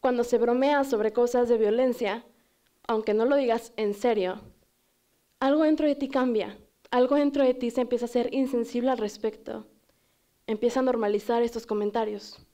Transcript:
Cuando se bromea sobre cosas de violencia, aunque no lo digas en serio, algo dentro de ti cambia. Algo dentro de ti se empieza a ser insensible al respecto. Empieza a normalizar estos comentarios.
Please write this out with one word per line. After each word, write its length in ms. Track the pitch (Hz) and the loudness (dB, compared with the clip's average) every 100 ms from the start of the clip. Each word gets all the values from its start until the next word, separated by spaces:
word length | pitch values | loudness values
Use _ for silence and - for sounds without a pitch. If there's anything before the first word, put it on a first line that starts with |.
Cuando 240 | 262 247 | 0 0
se 140 | 240 233 | 0 2
bromea 460 | 233 247 269 294 | 2 2 2 2
sobre 280 | 277 240 214 | 2 0 0
cosas 360 | 208 240 247 240 | 2 2 2 2
de 100 | 233 | 2
violencia, 680 | 214 226 262 247 220 220 - _ _ _ _ _ - | 2 2 2 0 -2 -4 -10 _ _ _ _ _ -4
aunque 280 | 220 220 | -2 0
no 120 | 214 233 | 2 2
lo 100 | 285 | 2
digas 360 | 262 226 233 - | 2 -2 -4 -4
en 180 | 214 | -4
serio, 460 | 202 247 214 180 208 - _ _ _ _ _ _ _ _ _ | 0 0 0 -2 -6 -14 _ _ _ _ _ _ _ _ _
algo 260 | 262 294 | 0 4
dentro 220 | 311 311 302 | 4 4 2
de 80 | |
ti 140 | 277 269 | 0 -2
cambia. 480 | 269 254 220 202 - - _ _ | 0 0 0 -4 -10 -20 _ _
Algo 260 | 247 254 285 | 2 2 4
dentro 260 | 285 277 | 2 2
de 120 | 262 | 2
ti 160 | 254 247 | 2 -2
se 100 | 233 | -2
empieza 240 | 247 247 | -2 -2
a 40 | 240 | -2
ser 260 | 247 233 | -2 -2
insensible 560 | 269 262 247 233 240 247 | -2 0 -2 -2 -2 -2
al 80 | 254 | -2
respecto. 680 | 208 - 220 214 - 220 214 _ _ _ _ _ _ _ - | -4 -4 -8 -8 -12 -12 -14 _ _ _ _ _ _ _ -8
Empieza 340 | 214 240 247 | -2 0 0
a 20 | |
normalizar 600 | 262 247 208 208 - 233 | 0 0 0 -2 0 0
estos 240 | 233 233 226 | 0 -4 -6
comentarios. 720 | 214 208 214 214 208 - - - | -4 -2 -2 -4 -6 -12 -20 -20